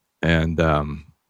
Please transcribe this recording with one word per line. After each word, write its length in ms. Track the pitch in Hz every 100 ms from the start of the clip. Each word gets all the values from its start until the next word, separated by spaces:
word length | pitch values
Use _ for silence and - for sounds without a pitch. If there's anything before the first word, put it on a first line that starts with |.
| _ _
And, 380 | 80 82 80 80
um, 460 | 80 76 76 73 73 _ _